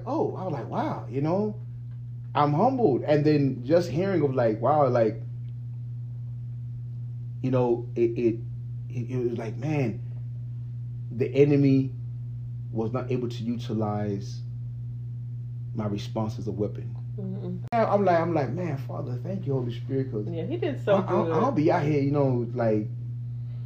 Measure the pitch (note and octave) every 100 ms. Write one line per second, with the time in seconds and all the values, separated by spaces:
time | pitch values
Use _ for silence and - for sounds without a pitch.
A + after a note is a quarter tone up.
0 | A3 D4 G3+ - F#3 C#3+ A#2+ D#3 D4 C3+
1 | A#2+ B2 D3+ F#3 G#3+ G3+ - - - -
2 | - - - C#3 D3 D3 A#3 C4+ A3 A#2+
3 | - D3+ D3+ D3+ C#3 A#2+ A#2+ E3 - B2+
4 | G3 F#3 C#3+ B2+ A#2 G#2+ B2+ D3+ C#3 A#2+
5 | A2 - - - - - - - - -
6 | - - - - - - - - - -
7 | - - - - C3 B2+ B2 A#2+ - A#2+
8 | A#2 A#2 A#2 A2+ - - - - - A#2+
9 | A#2 B2+ A#2+ A2+ A2+ A#2 C#3 D3 B2 -
10 | - - - - - - - - - -
11 | - - - B2+ D3 C#3+ C#3 C3+ C3 -
12 | - - - - - - - A2 A2+ B2+
13 | A#2+ B2 A#2 - A2+ A#2 - A2 G#2+ G#2
14 | G#2 G2 - - - - - - - -
15 | - - - - - - - - G#2 G2+
16 | - A2 G#2+ - G#2 F#2+ G#2 - - -
17 | - - F#3+ F#3+ F#3 F3+ - A#3 A3 G3+
18 | F#3+ E3+ E3 E3 B2+ D#3 F3+ C3+ - -
19 | A#2 A#2+ - G3 B2 C3+ A#2+ A#2 - C3+
20 | C3 A#2+ A#2 E3 F#3 E4 F4 C4 - G3
21 | F#3 F3+ E3 D#3+ C4 G3+ D3+ F3 D3+ D3
22 | C#3+ D3 C#3 B2 A#2 A#2 A2+ G#2+ G#2 -
23 | - - - - - -